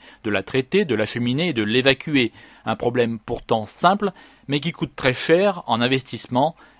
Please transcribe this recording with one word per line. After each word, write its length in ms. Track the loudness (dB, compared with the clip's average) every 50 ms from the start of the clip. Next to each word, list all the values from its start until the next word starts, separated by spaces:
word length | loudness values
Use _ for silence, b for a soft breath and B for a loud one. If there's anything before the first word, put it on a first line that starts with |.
| B B B B -4
de 60 | -2
la 120 | -2 -2 -2
traiter, 440 | -2 -2 -2 -2 0 0 0 2
de 80 | 2 0
l'acheminer 540 | 0 0 -2 -2 -4 -2 -2 -2 0 -2 -2
et 40 | 0
de 100 | 0 0
l'évacuer. 680 | 2 2 2 4 4 2 2 0 0 0 2 2 0 B B B B B B B
Un 100 | -4 -4
problème 440 | -2 -2 0 0 0 0 0 -2 -6
pourtant 480 | -8 -8 -8 -8 -4 -2 -2 -2 -2
simple, 460 | -4 -4 2 4 4 4 4 0 -4 B B B B B B B -6
mais 120 | -4 -4
qui 120 | -4 -4 -6
coûte 240 | -4 -6 -8 -6
très 160 | -2 0 0 0
cher 500 | 0 2 2 4 4 4 2 0 -2 -4
en 160 | -2 0 0 2
investissement 760 | 0 0 -2 -2 -6 -10 -12 -8 -4 0 0 0 0 -2 b b b b b